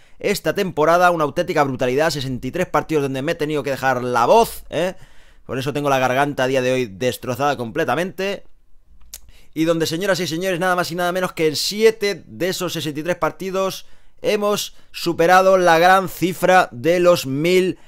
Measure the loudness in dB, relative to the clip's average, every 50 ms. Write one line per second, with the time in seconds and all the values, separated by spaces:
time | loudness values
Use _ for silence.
0 | -20 _ -14 -6 -4 -4 -4 -2 -2 -4 -2 -2 -4 -2 0 2 4 4 4 6
1 | 4 4 4 2 0 -2 -2 -4 -4 -2 0 0 0 0 0 -2 -2 0 0 0
2 | 0 0 -2 -4 -6 -8 -8 -8 -8 -6 -4 -4 -4 -2 -2 -2 -2 -2 -2 -2
3 | -2 -2 -4 -4 -4 -4 -4 -4 -4 -4 -4 -4 -4 -4 -4 -2 0 0 0 0
4 | -2 -2 0 2 4 6 6 4 4 2 -2 -10 -12 -8 -6 -4 -4 -4 -6 -10
5 | -16 -20 -20 -20 -20 -20 -20 -20 -14 -10 -8 -6 -6 -6 -6 -4 0 0 2 2
6 | 2 2 2 2 0 0 0 -2 -2 0 0 0 0 0 0 0 -2 -4 -6 -4
7 | -4 -4 -4 -4 -6 -8 -4 -2 -2 -2 -2 -2 -6 -6 -4 -4 -2 0 0 -2
8 | -2 -4 -6 -6 -6 -6 -6 -8 -12 -16 -20 -20 _ -20 -20 -20 _ -20 -20 -20
9 | -20 -20 -20 -20 -20 -20 -20 -20 -20 -10 -4 0 0 0 2 0 0 -2 -2 -2
10 | -2 0 0 0 -2 -4 -4 -4 -4 -2 -2 0 0 0 0 0 -2 -4 -4 -4
11 | -2 -2 -2 -2 -4 -4 -2 -2 -2 0 0 -2 -4 -4 0 2 2 2 2 2
12 | -2 -4 -4 -6 -10 -16 -8 -6 -4 -4 -4 -4 -6 -6 -6 -6 -6 -6 -6 -6
13 | -4 -4 -4 -2 -2 -4 -4 -6 -8 -6 -4 -4 -4 -4 -6 -8 -14 -16 -18 -18
14 | -18 -20 -16 -6 -2 -2 -2 0 0 -2 -2 -2 -4 -8 -14 -18 -20 -18 -14 -6
15 | -6 -4 0 2 4 6 6 6 6 6 6 6 6 6 6 6 6 6 6 4
16 | 4 0 -4 -4 -2 -2 -2 0 2 4 4 4 4 2 -2 -2 0 0 2 4
17 | 4 4 4 4 0 -4 -4 -2 0 2 2 2 2 0 -4 -6 -12